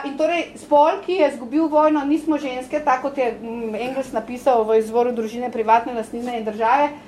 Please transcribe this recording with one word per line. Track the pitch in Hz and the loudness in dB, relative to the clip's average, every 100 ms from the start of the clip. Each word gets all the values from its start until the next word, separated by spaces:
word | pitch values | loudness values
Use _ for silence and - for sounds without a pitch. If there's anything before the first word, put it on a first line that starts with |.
| 277 | -2
in | 269 | -2
torej, | 311 339 - - | 0 0 -4 -10
spol, | - 294 311 392 - | 2 6 6 2 -2
ki | 370 | 2
je | 285 | 2
izgubil | 233 240 285 320 | 2 -4 0 2
vojno, | 302 311 302 277 | 4 4 2 0
nismo | 311 311 294 | 0 0 -2
ženske, | 285 254 254 294 285 | -2 -8 -4 -2 0
tako | 254 277 | 0 0
kot | 277 | -2
je, | 240 214 | -2 -2
mm, | 226 233 226 214 | -8 -8 -6 -6
Engels | 247 262 262 269 | -4 -4 -4 -6
napisal | - 247 285 240 | -6 -2 2 2
v | 220 220 | 4 2
Izvoru | 220 226 247 | 2 0 0
družine, | 233 220 233 247 | -2 -6 -6 -6
privatne | 233 220 233 240 | -4 2 2 2
lastnine | 240 214 233 247 240 | -6 -8 -8 -6 -6
in | 214 | -6
države, | 208 226 269 294 - | -2 2 2 2 -2